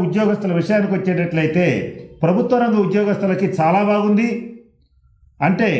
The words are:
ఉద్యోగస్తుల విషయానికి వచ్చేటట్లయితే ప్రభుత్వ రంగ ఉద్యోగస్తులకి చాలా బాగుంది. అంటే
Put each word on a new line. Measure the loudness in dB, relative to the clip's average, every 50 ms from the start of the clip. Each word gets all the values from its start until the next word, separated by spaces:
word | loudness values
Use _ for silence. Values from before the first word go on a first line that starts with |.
| 0
ఉద్యోగస్తుల | 0 0 0 0 0 0 0 -2 -2 0
విషయానికి | 0 0 0 0 0 2 0 -2
వచ్చేటట్లయితే | -2 0 -2 0 0 -2 -2 0 0 0 0 0 2 0 2 0 -2 -4 -8 -10 -14 -18 -18 -8 -2
ప్రభుత్వ | 0 0 2 0 0 2 2 2
రంగ | 2 2 2 2 2
ఉద్యోగస్తులకి | 2 2 0 0 0 0 -2 -2 -2 -2 0 -2 -2 0 0
చాలా | 2 2 2 2 2
బాగుంది. | 2 0 0 2 2 2 2 2 0 -4 -6 -8 -12 -16 -20 -20 _ _ _ _ _ _ _ _ _ _ _ _ _ _ -2
అంటే | 0 0 0 2 0 0 0